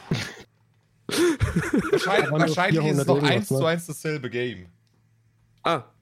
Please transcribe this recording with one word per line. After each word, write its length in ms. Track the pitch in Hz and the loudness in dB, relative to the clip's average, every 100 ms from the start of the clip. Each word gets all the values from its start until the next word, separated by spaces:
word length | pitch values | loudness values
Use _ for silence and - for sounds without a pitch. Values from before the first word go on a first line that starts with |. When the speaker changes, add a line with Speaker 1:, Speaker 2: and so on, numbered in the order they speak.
| - 120 - - - _ _ _ _ _ - | -6 -4 -4 -12 -20 _ _ _ _ _ -4
Speaker 1:
<laughs> 80 | - 339 294 - 180 - 262 - | 2 2 2 0 0 0 0 2
Speaker 2:
Wahrscheinlich, 360 | 392 - 202 143 | 0 2 0 2
Speaker 3:
Aber 100 | 151 | 2
nur 100 | 165 | 2
Speaker 2:
wahrscheinlich 380 | 156 185 160 151 | 2 2 2 2
ist 120 | 143 | 2
es 80 | 135 | 2
noch 80 | 139 | 2
Speaker 3:
vierhundert 160 | 147 | 2
Speaker 2:
eins 160 | 202 202 | 0 0
zu 60 | 135 | 0
Speaker 3:
irgendwas, 60 | |
ne? 60 | 160 | 0
Speaker 2:
eins 200 | 170 170 | -2 -6
dasselbe 420 | 143 160 151 127 | -8 -6 -6 -6
Game. 380 | 117 123 92 90 _ _ _ _ _ _ _ _ _ | -4 -6 -8 -16 _ _ _ _ _ _ _ _ _
Speaker 1:
Ah, 200 | 160 156 - _ | -2 -2 -4 _